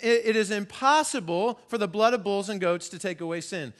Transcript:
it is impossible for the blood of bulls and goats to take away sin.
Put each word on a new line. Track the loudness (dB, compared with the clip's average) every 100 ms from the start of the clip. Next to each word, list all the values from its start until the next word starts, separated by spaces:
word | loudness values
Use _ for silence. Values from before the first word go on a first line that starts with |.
it | 2 2 4 2
is | 2
impossible | -2 -4 0 4 4 4 -2 -2 0 0 -2 -6
for | -4
the | -2
blood | 2 2 2
of |
bulls | 0 -2 -2
and | -2
goats | 0 -2 -4
to | -8
take | -8 -6
away | -6 -6
sin. | -6 -8 -8